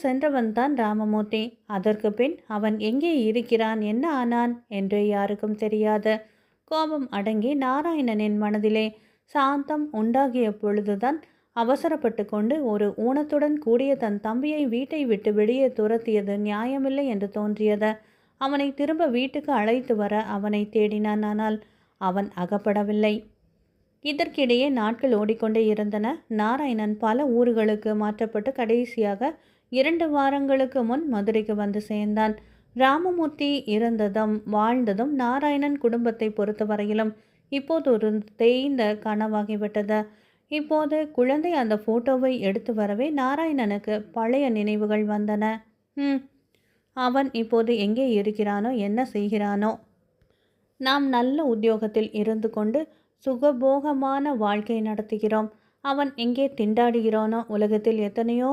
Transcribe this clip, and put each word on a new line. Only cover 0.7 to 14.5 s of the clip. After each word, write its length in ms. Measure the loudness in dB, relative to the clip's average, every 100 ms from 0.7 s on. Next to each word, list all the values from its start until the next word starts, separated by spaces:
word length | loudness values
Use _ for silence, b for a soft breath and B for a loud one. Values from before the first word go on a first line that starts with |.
ராமமூர்த்தி. 680 | 2 0 0 0 0 0 -2 -4 -8 -8
அதற்கு 420 | -2 0 2 0
பின் 220 | 0 0 -2 -6
அவன் 300 | -2 0 0
எங்கே 340 | 0 0 2 2
இருக்கிறான், 580 | 2 0 2 2 2 -2
என்ன 240 | -2 0 0
ஆனான் 400 | 0 0 2 0 -2 -8
என்று 320 | -6 -2 0 2
யாருக்கும் 500 | 2 0 -2 -4 -2
தெரியாது. 580 | -2 0 2 2 0 -2 b b b b
கோபம் 440 | -6 -2 -2 -2 -4
அடங்கி 420 | -4 -2 0 0
நாராயணனின் 840 | 0 0 0 0 0 0 0 0 0
மனதிலே 500 | 0 0 2 2 0 -6 B B _
சாந்தம் 520 | 0 2 0 -2 -4 -4
உண்டாகிய 580 | -2 0 2 2 0 -2
பொழுதுதான் 680 | -2 -2 0 -2 -2 -2 -2 b b b -4
அவசரப்பட்டு 640 | 0 0 0 0 -2 -2
கொண்டு 300 | -4 -2 0 0
ஒரு 220 | 0 0 0 0
ஊனத்துடன் 600 | 0 0 0 0 2 0
கூடிய 320 | 2 2 2 0
தன் 220 | -2 -2
தம்பியை 420 | -2 -2 -2